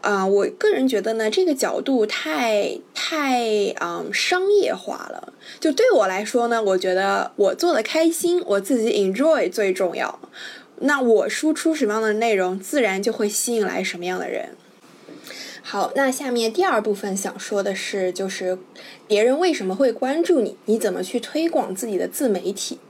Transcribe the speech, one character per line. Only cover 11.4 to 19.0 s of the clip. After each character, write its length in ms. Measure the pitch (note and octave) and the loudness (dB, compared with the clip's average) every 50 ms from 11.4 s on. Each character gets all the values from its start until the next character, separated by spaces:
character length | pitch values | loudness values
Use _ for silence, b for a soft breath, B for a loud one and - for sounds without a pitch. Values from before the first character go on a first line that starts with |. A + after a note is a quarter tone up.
| - D#4 D#4 | 0 0 0
出 180 | D#4 - D#4+ D#4+ | 2 0 0 0
什 140 | D#4 C4+ | 2 0
么 80 | G#3 G#3 | 0 0
样 80 | A3 A3 | 0 0
的 120 | A3 G#3+ | 0 0
内 200 | G#3+ A#3 A#3 A3 | 2 2 2 2
容， 240 | F#3+ F#3 F3+ F#3 G3 | 2 2 0 -2 -4
自 240 | F#3+ - - D4 B3 | -6 -2 0 2 2
然 180 | G3+ F#3+ F#3+ | 2 0 0
就 120 | G3 A#3+ A3 | -2 -2 -2
会 160 | - G#3+ G#3 | 0 -2 -2
吸 260 | G3+ - - - A#3+ | 0 -2 -2 -2 0
引 100 | A3+ G#3 | 0 0
来 180 | - - F#3+ F#3 | 0 -2 -2 -4
什 140 | F#3+ - | -4 -6
么 80 | F3 F3 | -6 -6
样 140 | F3+ F#3 F3+ | -6 -4 -4
的 100 | F3+ - | -6 -6
人。 220 | A2+ G#2+ - - - - - - - - _ - - - - - - B B B B B B B B B B | -6 -6 -8 -10 -14 -20 -20 -20 -20 -20 _ -20 -20 -20 -20 -20 -20 B B B B B B B B B B
好， 280 | - - G3+ F#3 - - | -8 -4 -2 -2 -2 0
那 160 | C4 C#4 C4 | 2 2 2
下 220 | B3+ - D4 C4 B3 | 0 -2 -4 -2 -2
面 200 | A#3+ A3+ A3 A3 | 0 0 0 0
第 120 | F4 F#4 | 2 2
二 160 | F#4+ C#4+ A3 | 2 2 2
部 120 | G#3 A3 G#3 | 2 0 -2
分 240 | G3 - G3+ F#3+ | -2 -2 -6 -4
想 220 | G3 - G3 - G3 | -4 -6 -6 -8 -10
说 240 | - - G#3+ G3+ F#3+ | -10 -4 -2 -2 -2
的 100 | G3+ F#3+ | -2 -4
是， 380 | F#3+ - - - G3+ F#3 F#3 | -4 -6 -6 -4 -2 -2 -2
就 180 | F#3 F#3 G3 F#3+ | -2 -4 -6 -6
是 300 | F#3+ - F#3+ F#3 F#3 F#3 - - - B B B B B | -6 -4 -4 -4 -4 -4 -8 -20 -20 B B B B B